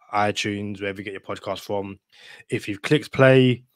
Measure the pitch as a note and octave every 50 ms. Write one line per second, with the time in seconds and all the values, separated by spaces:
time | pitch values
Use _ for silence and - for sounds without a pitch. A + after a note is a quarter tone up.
0 | _ - - G#2 G#2 G#2 G2+ - - A2 G#2 G2+ G#2 G#2 G#2 F#2 G#2 G2+ G2 G2
1 | G2 G#2 G2 F#2 _ - G2+ F#2 - G#2 F#2+ F2+ - - G#2 G2+ G2 G2 G2 -
2 | _ _ _ _ - - - - - - - A2 - - G2+ F#2+ - - D3+ D3
3 | D3+ - - - C3+ C3 C3 C3 B2+ B2+ B2 B2 - _ _